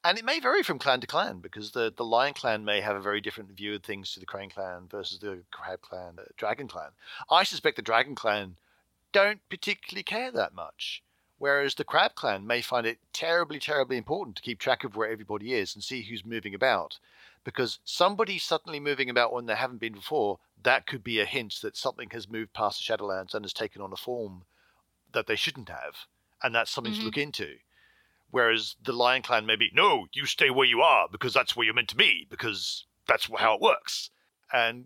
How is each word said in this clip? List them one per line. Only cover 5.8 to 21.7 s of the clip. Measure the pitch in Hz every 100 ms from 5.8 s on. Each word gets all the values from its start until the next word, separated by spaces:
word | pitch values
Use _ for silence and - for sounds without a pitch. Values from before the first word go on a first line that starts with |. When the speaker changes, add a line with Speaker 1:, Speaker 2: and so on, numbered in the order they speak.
Speaker 1:
clan, | - 92 90 85
the | - -
Dragon | 107 117 135
clan. | 90 76 - - - -
I | 165
suspect | 190 175 156 -
the |
Dragon | 110 113 135
clan | 127 113 104 98 87 _ _ _ _ _
don't | 202 202 208 _
particularly | 190 - 202 - 190
care | 190 214 254
that | 233 - 92
much, | 80 - - - - _ _ _
whereas | 139 143 143 -
the |
Crab | 147 151 202 -
clan | 135 98 101
may | 120
find | 117 123 113
it | 113 _
terribly, | - 165 170 160 151
terribly | - 147 127 127
important | 110 165 170 98
to |
keep | - 117
track | - 120 123
of | 104
where | 110
everybody | 110 101 104 107
is | 127 98 -
and |
see | - 131
who's | 104 113 98
moving | 117 104 98
about, | 131 104 78 - _ _ - _
because | - - 120 -
somebody | - - 180 202 220 185
suddenly | - 160 - 151
moving | 143 135 127
about | 120 117
when | 120 120
they | 107
haven't | 127 120
been | 117
before, | 107 - 151 104 95 _ _
that | 110 127 -
could | 131
be | 113 113
a | 101
hint | 131 110 -
that | 110